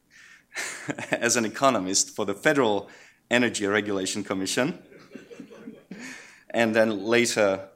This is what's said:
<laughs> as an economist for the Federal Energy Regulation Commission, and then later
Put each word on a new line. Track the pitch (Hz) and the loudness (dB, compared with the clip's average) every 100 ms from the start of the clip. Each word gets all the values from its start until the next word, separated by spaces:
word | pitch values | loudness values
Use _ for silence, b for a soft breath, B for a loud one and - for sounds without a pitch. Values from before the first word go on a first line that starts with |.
| _ B B B B B | _ B B B B B
<laughs> | B B B 131 - | B B B -8 -4
as | - 117 123 | 0 2 2
an | |
economist | 110 - 135 110 92 98 - - | 0 2 2 2 0 0 -2 -4
for | |
the | 101 | -4
Federal | 98 156 143 117 98 - B B B - | 0 2 4 4 2 -4 B B B 0
Energy | 120 120 107 101 | 2 2 0 0
Regulation | 104 104 98 95 107 | 0 0 -2 -4 -6
Commission, | 98 95 92 127 143 - - - - - - - - - - - - 220 240 B B B B | -4 -4 -2 -2 -2 -4 -14 -20 -20 -20 -20 -20 -20 -20 -20 -20 -18 -16 -16 B B B B
and | 113 113 | 0 2
then | 113 110 101 | 4 2 2
later | 104 120 117 113 101 95 - | 2 2 4 2 2 0 -6